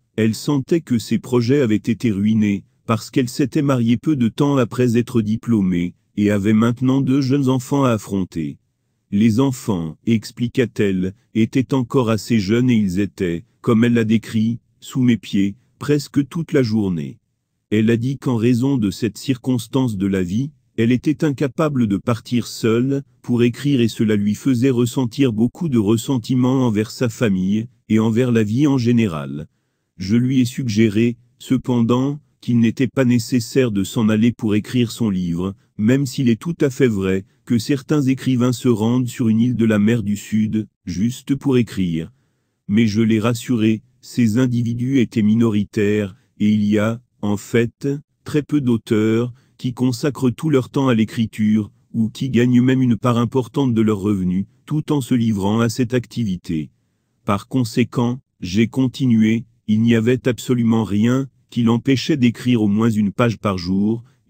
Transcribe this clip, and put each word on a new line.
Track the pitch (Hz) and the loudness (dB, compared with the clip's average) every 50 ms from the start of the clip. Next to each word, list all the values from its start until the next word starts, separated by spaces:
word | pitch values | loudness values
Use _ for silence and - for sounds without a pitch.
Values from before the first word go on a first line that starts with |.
| _ _ _ | _ _ _
elle | - 110 113 107 | 0 0 0 0
sentait | - - - 147 139 131 - 180 170 | -2 -2 -2 -2 -2 0 0 -2 -2
que | - - 127 113 | 0 0 -2 -2
ses | - - 117 104 | 0 -2 -4 -4
projets | - - 120 123 117 113 139 147 | -2 0 0 0 2 2 2 2
avaient | 135 110 107 | 2 2 0
été | 104 - - 113 90 - 117 | 0 0 -2 -4 -2 -2 -2
ruinés, | 98 95 101 107 110 110 107 104 101 92 - _ _ _ _ | 0 0 0 0 2 2 2 2 0 -2 -4 _ _ _ _
parce | - 110 107 - - | -4 -4 -4 -4 -2
qu'elle | - 143 127 120 | -2 -2 -2 0
s'était | - - 147 123 - 160 | -2 -2 -2 -2 0 0
mariée | 143 139 135 123 117 113 120 113 | 0 2 2 2 2 2 0 0
peu | - 151 156 | 0 0 0
de | 131 120 107 | 2 0 0
temps | - - 147 143 143 135 | 0 0 0 2 2 2
après | 120 95 - - 123 120 110 120 | 0 0 0 0 0 2 2 0
être | 117 - - 120 | 0 0 -2 -2
diplômée, | 107 104 110 113 - 117 117 107 95 92 90 87 87 90 - _ _ _ _ - | 0 0 -2 -4 -2 0 0 2 2 2 0 0 -2 -4 -6 _ _ _ _ 0
et | 104 101 | 0 2
avait | 104 104 95 110 110 | 2 2 2 2 2
maintenant | 107 113 117 120 - 127 127 131 139 | 4 2 2 0 0 0 0 0 2
deux | 135 127 131 143 | 0 0 0 0
jeunes | 139 123 135 143 139 127 | 0 0 0 0 2 0
enfants | 131 131 127 - 143 143 135 | 0 -2 -2 -2 -2 0 2
à | 123 | 2
affronter. | 117 104 - - 101 98 92 - - 85 78 71 71 - _ _ _ _ _ _ _ _ _ _ | 0 0 -2 -4 -4 -4 -4 -4 -6 -8 -8 -8 -10 -12 _ _ _ _ _ _ _ _ _ _
Les | 101 101 110 117 104 120 | 0 2 4 4 4 2
enfants, | 135 139 131 - - - 101 87 82 78 78 - _ | 2 0 -2 -4 -4 -4 -4 -4 -4 -6 -10 -8 _
expliqua-t-elle, | 113 117 110 - - - - 123 117 - 135 120 - - - 107 98 95 92 92 92 - - _ _ - | -2 -2 -2 -2 -6 -8 -6 -6 -4 0 -2 -2 -2 0 -2 0 0 0 -2 -2 -4 -6 -10 _ _ -2
étaient | 110 113 - - 139 127 - 139 | 0 0 0 0 -2 -2 0 -2
encore | 135 123 - - 139 120 110 | -2 -2 0 0 0 0 0
assez | 113 104 - - 123 110 | 0 -2 -2 0 0 0
jeunes | 92 95 113 120 127 127 | 2 2 0 2 2 2
et | 120 | 2
ils | 110 104 95 87 98 | 2 2 0 0 -2
étaient, | 104 87 - - 98 87 85 85 - _ _ _ | -2 -4 -4 -4 -2 -2 -2 -4 -8 _ _ _
comme | - 123 117 110 120 | -2 0 2 4 4
elle | 120 120 | 4 2
l'a | 117 113 | 2 2
décrit, | 107 117 107 - - - 110 110 113 117 - - _ _ _ | 2 0 0 0 -2 -2 -2 0 0 -2 -4 -8 _ _ _
sous | - - - 135 | -18 -8 -4 0
mes | 127 123 113 - | 2 2 2 0
pieds, | - - - 101 101 101 101 - _ _ _ - | -2 -4 -2 -2 0 -2 -4 -8 _ _ _ -8
presque | - 143 147 147 143 - - 143 139 127 | -2 -2 -2 -2 -2 -2 -2 -2 -2 -2
toute | - 170 156 - | -4 -8 -6 -2
la | - 143 131 | 0 0 0
journée. | 110 110 110 101 95 90 80 71 65 60 - _ _ _ _ _ _ _ _ _ _ | 2 0 0 0 0 -2 -4 -6 -8 -12 -16 _ _ _ _ _ _ _ _ _ _
Elle | 104 107 110 110 | 0 2 2 2
a | 117 113 | 2 2
dit | 117 131 - - | 0 -4 -6 -4
qu'en | - 139 123 | -4 -2 -2
raison | 110 107 123 127 113 127 139 143 127 | 0 2 2 2 2 2 0 0 0
de | 107 98 | 0 -2
cette | 87 - 131 107 - - | -2 -2 -4 -6 -6 -6
circonstance | - - 135 127 - 131 127 120 - - - 135 131 120 107 | -4 -4 -4 -4 -2 -2 -2 -2 -4 -2 -2 -2 0 0 -2
de | 92 98 98 | -2 -2 0
la | 95 95 92 | 0 0 -2
vie, | 85 95 113 139 151 - _ _ _ _ - | -2 -2 -4 -4 -4 -8 _ _ _ _ -2
elle | 117 117 | 0 2
était | 127 123 - 160 147 - 165 | 2 0 0 -2 -2 0 -2
incapable | 151 139 - 151 131 - - 160 151 143 127 120 104 | -2 -2 -2 -4 -4 -2 -2 -2 -2 0 0 0 0
de | 98 95 | 0 0
partir | - - 117 110 - - 123 117 98 - | 0 -2 -4 -4 -4 -4 -4 -4 -4 -4
seule, | - - - 113 113 120 127 135 139 139 135 - _ _ | -6 -2 0 0 2 2 0 0 -2 -4 -6 -10 _ _
pour | - - 123 117 120 | -6 -4 0 2 2
écrire | 123 117 - 135 143 143 123 | 2 0 -2 -2 0 2 2
et | 117 107 | 2 0
cela | - - 120 107 107 | 0 0 0 2 2
lui | 101 104 104 104 | 2 0 0 -2
faisait | - - 139 131 117 123 139 | -2 0 0 0 2 2 2
ressentir | 123 117 123 117 - 139 131 110 - - 139 127 107 | 2 2 0 0 0 -2 -4 -4 -2 0 0 0 2
beaucoup | 104 117 123 - - 180 160 | 0 0 -2 -2 -4 -4 -2
de | 127 117 | 0 2
ressentiment | 101 101 113 113 - - 139 123 110 - 135 127 123 127 131 135 127 | 2 2 2 0 0 -2 -4 -4 -2 -2 0 0 2 2 2 2 2
envers | 120 104 104 107 - | 0 0 0 -2 -4
sa | - - 127 117 | -4 -4 -4 -4
famille, | - - 127 110 95 92 92 95 104 107 113 - _ _ _ - | -2 -2 0 0 0 0 0 0 0 -2 -4 -6 _ _ _ 0
et | 110 110 | 2 2
envers | 110 117 110 117 127 123 | 2 2 2 2 2 2
la | 120 113 110 | 2 2 2
vie | 104 110 131 151 143 | 0 0 2 2 2
en | 139 131 | 2 2
général. | 117 120 123 117 113 98 80 76 69 67 69 73 80 - _ _ _ _ _ _ _ _ _ - | 2 2 2 2 2 0 -2 -4 -6 -8 -10 -10 -12 -14 _ _ _ _ _ _ _ _ _ -10
Je | 92 95 110 | -4 0 0
lui | 120 123 127 139 127 | 2 2 2 2 0
ai | 120 | 0
suggéré, | 120 - - 135 117 101 107 113 110 95 110 117 120 120 - _ _ _ _ | 0 -2 -6 -6 -2 0 2 2 2 2 2 0 0 -2 -4 _ _ _ _
cependant, | - - 135 120 - - 123 120 117 113 120 123 131 143 143 147 - _ _ _ | -4 -2 -2 -2 0 0 0 0 2 2 2 0 0 -2 -4 -8 -12 _ _ _
qu'il | - - 123 117 | -4 -2 0 2
n'était | 117 113 110 - 135 117 | 2 2 2 0 -2 -2
pas | - 139 131 | 0 0 2
nécessaire | 120 123 123 117 - 131 123 110 - - 139 127 120 | 2 2 0 0 0 -2 -2 -2 0 0 0 0 2
de | 104 98 98 | 0 -2 -4
s'en | - - 127 110 107 | -2 -2 0 0 2
aller | 110 107 113 120 | 2 2 2 2
pour | 117 - 120 107 101 | 0 0 -2 -2 0
écrire | 107 - - - 123 120 113 | -2 -2 -2 -2 -2 -2 -2
son | - - 117 107 | -2 -4 -2 -2
livre, | 98 92 90 87 82 85 90 98 98 - _ _ _ - | -2 -2 -4 -4 -4 -4 -4 -6 -8 -10 _ _ _ -2
même | 107 110 131 139 143 | 0 2 2 2 0
s'il | 127 - - 131 120 | -2 -4 -2 0 0
est | 117 - | 0 0
tout | - 170 165 - | -2 -6 -4 -2
à | 147 139 | -2 -2
fait | 127 - 139 123 | 0 2 0 2
vrai | 110 95 95 92 95 95 95 - _ _ _ | 2 0 0 -2 -2 -2 -4 -8 _ _ _
que | - 123 117 | -2 -2 -2
certains | - - 147 135 - - 160 151 135 | 0 0 -2 -4 -2 -2 0 0 2
écrivains | 127 135 127 - 131 131 120 123 127 123 | 0 -2 -2 -2 -2 0 2 0 0 0
se | - - 123 | 0 0 0
rendent | 120 101 107 117 123 127 127 120 | 0 2 0 0 0 0 -2 -4
sur | - - 123 110 | -4 -2 0 0
une | 107 113 | 2 2
île | 117 127 123 | 2 0 0
de | 104 117 | 0 2
la | 110 110 104 | 2 2 2
mer | 104 110 120 120 101 | 2 2 2 0 0
du | 101 104 | -4 -6
Sud, | 101 - - 107 110 107 107 104 107 104 - _ _ _ | -6 -6 -4 -2 -2 0 0 -2 -4 -4 -6 _ _ _
juste | 92 85 87 101 120 127 - - - 139 | -8 -4 -2 -2 -2 -4 -6 -6 -4 -4
pour | 135 - 139 131 123 | -2 0 0 2 2
écrire. | 113 - - 101 92 87 82 80 82 - - _ _ _ _ _ _ _ _ _ _ - | 0 0 -2 -4 -4 -2 -2 -4 -6 -8 -14 _ _ _ _ _ _ _ _ _ _ 0
Mais | 101 110 117 110 | 2 2 2 2
je | 101 110 | 2 2
l'ai | 117 110 113 110 | 2 2 2 2
rassuré, | 104 120 120 113 - - 123 110 107 110 110 107 - _ _ _ | 2 0 -2 -4 -4 -4 -2 0 2 2 0 0 -4 _ _ _
ces | - - - 123 120 110 104 123 | -20 -8 -2 0 0 2 2 2
individus | 131 127 120 120 117 113 120 120 120 127 139 131 | 0 0 0 -2 -2 -4 -4 -4 -4 0 0 0
étaient | 113 - - 117 104 | 0 0 0 0 2
minoritaires, | 104 110 117 117 113 104 104 101 - - 110 101 101 104 104 104 95 92 - _ _ _ - | 2 2 2 2 2 0 -2 -4 -4 -2 -2 0 0 0 0 -2 -4 -8 -14 _ _ _ -2
et | 104 107 | 0 2
il | 107 107 104 | 2 2 2
y | 104 104 104 | 2 2 2
a, | 104 110 117 117 - _ _ _ | 2 0 -2 -6 -10 _ _ _
en | - 104 104 | -4 -4 -4
fait, | 98 - - - 117 120 110 - _ - 139 143 147 - _ _ _ _ | -4 -4 -2 0 0 0 -2 -4 _ -6 -6 -6 -6 -8 _ _ _ _
très | - - 151 139 | -4 -4 -4 -2
peu | - 147 147 | 0 -2 0
d'auteurs | 131 123 120 110 - - 117 107 110 110 110 113 120 123 117 - _ _ _ - | 2 0 0 0 0 0 0 2 2 2 2 0 -2 -4 -6 -12 _ _ _ -10
qui | - 131 123 | -8 -8 -4
consacrent | - 120 131 123 - - 151 123 - 135 123 | -2 -2 -2 -2 -2 -4 -4 -2 -2 -2 -2
tout | 113 - - 160 | -2 -2 -2 0
leur | 143 127 120 - | 0 0 0 0
temps | - 143 135 131 | -2 0 0 2
à | 120 | 2
l'écriture, | 110 110 - - 120 113 107 - - 107 107 107 110 104 - - _ _ _ | 2 0 0 -2 -2 -4 -4 -2 -2 0 2 2 0 0 -4 -10 _ _ _
ou | - 117 110 107 | -4 -4 -4 -4
qui | - - 131 135 | -4 -6 -6 -2
gagnent | - 117 123 123 123 123 | 2 2 2 4 4 4
même | 123 131 131 131 | 4 4 2 2
une | 131 123 117 | 2 2 0
part | 101 - 127 117 117 | 2 0 0 0 0
importante | 117 110 - 131 120 - - 139 143 127 117 | 0 0 -2 -2 -4 -2 -2 -2 0 0 2
de | 110 | 2
leurs | 110 107 107 98 | 2 2 0 0
revenus, | 90 104 104 95 92 90 90 95 98 - _ _ _ | 0 -2 0 0 0 0 -2 -2 -4 -6 _ _ _
tout | - 151 156 - - 151 | -6 -6 -4 -2 -2 -2
en | 143 | -2
se | 123 - 131 | 0 0 0
livrant | 120 113 113 104 101 95 101 107 113 | 0 2 0 0 0 0 0 0 2
à | 117 113 | 0 0
cette | - - 127 110 127 | 0 -2 -2 -2 -2
activité. | 127 120 - - 123 117 101 90 87 - - 85 78 73 - _ _ _ _ _ _ _ _ _ _ _ | -2 -4 -4 -6 -4 -4 -4 -4 -6 -6 -6 -6 -6 -6 -8 _ _ _ _ _ _ _ _ _ _ _
Par | - 101 101 - - | -4 -4 -4 -4 -4
conséquent, | - 131 123 110 - 131 120 - - 135 120 120 123 131 - _ _ _ | -4 -4 -4 -2 0 0 0 0 0 -2 -2 -2 -2 -6 -10 _ _ _
j'ai | 98 87 90 107 117 110 | -10 -4 0 0 0 0
continué, | - 131 131 127 - - 139 127 117 110 110 110 113 113 107 - _ _ _ - | 0 0 -2 -2 -2 -2 0 2 4 4 4 4 2 0 -4 -8 _ _ _ -2
il | 107 107 | 0 2
n'y | 113 117 117 | 4 4 4
avait | 113 110 120 131 120 - 135 | 4 4 2 0 0 0 -2
absolument | 117 - - - 127 120 117 113 113 113 110 | -4 -2 -2 -2 0 0 2 2 2 2 0
rien | 90 98 104 110 120 127 135 139 139 - _ _ _ | 0 0 0 2 2 2 0 -2 -6 -10 _ _ _
qui | - 120 120 | -4 0 2
l'empêchait | 113 117 117 113 135 135 120 - - 160 | 2 2 2 2 0 0 0 0 -2 0
d'écrire | 143 123 120 - - - 123 123 113 | 2 2 2 2 0 0 0 2 2
au | 107 104 | 2 2
moins | 101 110 113 120 | 2 2 2 2
une | 107 107 107 98 | 2 0 0 0
page | - - 123 117 101 - | 0 0 0 0 0 -2
par | - 104 95 92 | -4 -4 -4 -4
jour, | 85 90 95 98 101 107 117 117 117 _ _ _ _ | -2 -2 0 0 0 0 -2 -4 -8 _ _ _ _